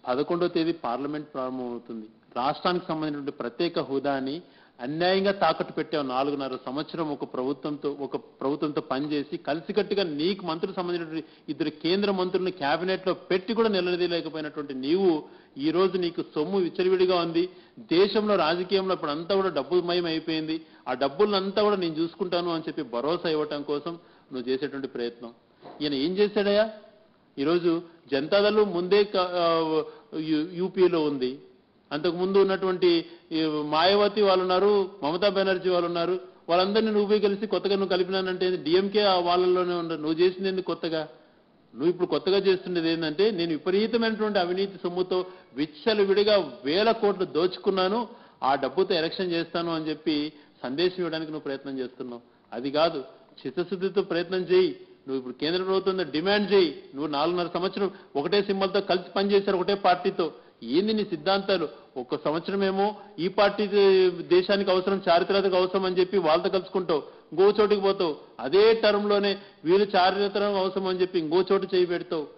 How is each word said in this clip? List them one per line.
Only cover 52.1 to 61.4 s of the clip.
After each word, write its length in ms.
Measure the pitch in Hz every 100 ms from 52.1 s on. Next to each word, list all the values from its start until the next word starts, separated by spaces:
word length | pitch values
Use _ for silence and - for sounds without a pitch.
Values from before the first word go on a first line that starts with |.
| 120 _ _ _
అది 180 | 113 135
కాదు, 340 | 147 170 156 - - _ -
చిత్తశుద్ధితో 640 | 135 180 170 190 190 196
ప్రయత్నం 380 | 190 170 175 190
చేయి. 360 | 165 185 175 - - -
నువ్వు 180 | 135 135
ఇప్పుడు 160 | 127
కేంద్ర 280 | 120 147 180
ప్రభుత్వంతో 400 | 185 190 190 185 160 143
డిమాండ్ 360 | 185 208 196
చేయి. 180 | 202 165 135 -
నువ్వు 160 | 135 151
నాలుగున్నర 400 | 143 160 180 170
సంవత్సరం 360 | 170 185 196 190 - - 143
ఒకటే 260 | 143 202
సింబల్తో 380 | 202 196 190 196
కలిసి 300 | 190 180 - 196
పనిచేశారు, 400 | 196 202 196 190
ఒకటే 180 | 180
పార్టీతో. 580 | 202 190 180 196 190 160 - - _
ఏంది 300 | 117 151 214
నీ 120 | 214
సిద్ధాంతాలు? 640 | 196 160 156 196